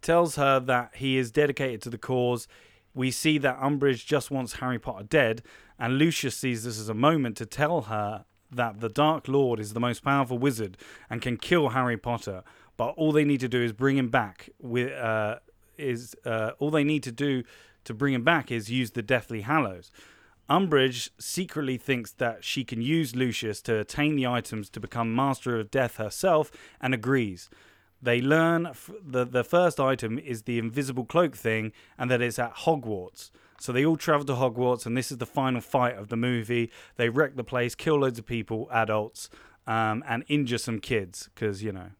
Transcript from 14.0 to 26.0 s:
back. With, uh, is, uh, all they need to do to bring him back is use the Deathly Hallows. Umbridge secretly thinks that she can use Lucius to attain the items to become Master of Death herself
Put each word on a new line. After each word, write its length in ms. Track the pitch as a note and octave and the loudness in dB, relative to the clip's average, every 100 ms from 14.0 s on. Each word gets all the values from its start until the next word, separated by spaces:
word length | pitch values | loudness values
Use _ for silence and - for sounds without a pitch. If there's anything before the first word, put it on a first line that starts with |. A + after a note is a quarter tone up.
| B2 | 2
back. 400 | A#2+ G#2 F2 - - | 2 0 -10 -20 -16
With, 320 | B2+ A#2+ B2 | -4 -2 -2
uh, 480 | C3+ A#2 A2 G#2+ A#2+ _ _ _ - | -2 0 0 0 -4 _ _ _ -8
is, 380 | C#3+ A#2 A#2+ - | -4 -4 -6 -12
uh, 280 | - A2+ A2 - | -4 -2 -2 -2
all 100 | D3 | 0
they 140 | D#3 | 2
need 180 | C#3+ D3+ | 2 0
to 100 | C3 | -4
do 300 | A2+ C#3+ C3 - - - _ | -4 0 0 -4 -16 -20 _
to 100 | - | -14
bring 180 | A2 C#3 | -2 0
him 100 | C3 | 2
back 280 | B2 E3 B2+ | 2 2 0
is 200 | A#2 G#2 | -6 -2
use 200 | B2+ A#2 | -2 -2
the 120 | - | -4
Deathly 400 | G#2 B2+ - A2+ | 0 0 0 -8
Hallows. 480 | G#2 D#3 A#2 F#2 - - - - _ _ - | 0 0 0 -4 -16 -20 -20 -20 _ _ 0
Umbridge 600 | D#3 F#3+ D3 C3 B2 - _ | 2 4 4 4 0 -10 _
secretly 600 | - - F#3 - C#3 B2+ | -8 -6 -4 -4 -4 -4
thinks 320 | - B2+ G#2+ | -2 -4 -4
that 320 | - A#2+ G#2+ | -4 -4 -4
she 200 | - - | -6 -6
can 180 | A#2+ A2+ | -4 -4
use 340 | A#2+ E3 C#3+ A#2+ | 0 0 0 0
Lucius 460 | B2+ A2 A2+ G2+ | -2 -2 -4 -6
to 160 | - A2 | -2 -2
attain 360 | G#2 - D3 | -2 0 0
the 120 | D3+ B2+ | 2 0
items 420 | A#2+ A2+ A2 G2+ | -2 -4 -8 -10
to 100 | - | -12
become 340 | G#2+ A#2+ A#2 | -8 -4 -2
Master 440 | A#2 C#3 C3 - A#2 | 0 0 0 -2 -2
of 120 | G#2 | 0
Death 260 | C3+ B2 | 0 0
herself 540 | - | -2